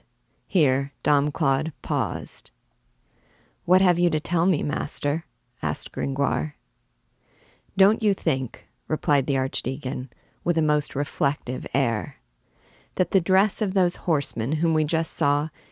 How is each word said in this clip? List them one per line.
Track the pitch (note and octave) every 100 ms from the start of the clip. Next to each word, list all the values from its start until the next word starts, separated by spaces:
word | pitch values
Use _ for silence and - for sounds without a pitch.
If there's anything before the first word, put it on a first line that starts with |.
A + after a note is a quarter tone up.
| _ _ _ _ _
Here | F#3+ D3 C3 C#3 -
Dom | - C#3+ C#3+
Claude | - D3 C3+ D3 -
paused. | - D3 G#2 D#2+ - - - _ _ _ _ _ _ _ _ _ _ _ -
"What | F#3
have | F#3+ F3
you | F3
to | D#3
tell | - F3 F3+
me, | D#3
master?" | D3 - C#3+ - C#3+ D#3 - _ _ _
asked | - - -
Gringoire. | - C#3+ C3+ C#3 - D3+ - _ _ _ _ _ _ _ _ _ _ _ -
"Don't | F#3+ A3
you | G#3+ G3
think," | - C3 C3 - - _ -
replied | D3 - C#3+ C3
the | C3+
archdeacon, | C3 - - C3+ C3 C3 B2+ _ _ _
with | - E3
a |
most | D#3 D3+ C#3+ -
reflective | D3 - D3+ D3 - B2+ D3+
air, | C#3 B2+ A2 F2+ - _ _ _ _ _ _ _ -
"that | F3+
the | F#3+
dress | F3 F#3 G#3 -
of | G3+ F#3+
those | F3+ - -
horsemen | D3+ C#3 - A2+
whom | D3+ E3
we | D#3+
just | D3 D#3+ D#3+
saw | - D3 C#3+ D#3 - _